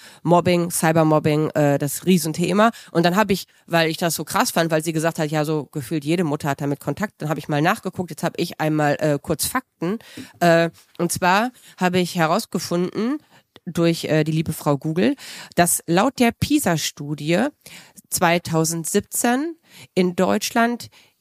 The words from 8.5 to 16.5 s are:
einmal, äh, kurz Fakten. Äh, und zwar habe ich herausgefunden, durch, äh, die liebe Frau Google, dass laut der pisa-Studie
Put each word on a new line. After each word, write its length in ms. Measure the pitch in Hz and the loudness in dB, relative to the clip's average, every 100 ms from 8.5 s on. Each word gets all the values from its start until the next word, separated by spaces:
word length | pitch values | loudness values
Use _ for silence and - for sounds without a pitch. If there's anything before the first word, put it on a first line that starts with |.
| - | -2
einmal, 360 | 156 151 147 - | -2 0 0 0
äh, 180 | 156 143 | 0 -2
kurz 260 | - 156 - | -2 -4 -2
Fakten. 540 | 262 - _ 165 226 - - 262 - | -4 -6 _ -6 -6 -10 -18 -20 0
Äh, 280 | 175 165 165 - _ - | 4 4 2 -4 _ -6
und 120 | 175 | -4
zwar 380 | - 180 196 247 - - - | 0 2 2 2 -6 -20 -2
habe 200 | 180 180 | 0 2
ich 180 | 175 180 | 0 0
herausgefunden, 1000 | 160 190 - 185 - 175 180 - 226 302 - - _ - | 2 2 -2 -6 -4 -2 -2 -2 -4 -4 -10 -20 _ -16
durch, 400 | - 170 170 165 | -8 0 0 0
äh, 180 | - 156 | 0 0
die 80 | 151 | 2
liebe 200 | 156 165 | 0 -2
Frau 240 | - 151 143 | -2 0 0
Google, 400 | 156 160 226 285 - - - | -2 0 0 0 -8 -18 -6
dass 280 | - 175 - - | 0 2 0 0
laut 320 | 175 254 - | 2 2 2
der 140 | 233 | 0
pisa-Studie 1120 | - - | 0 0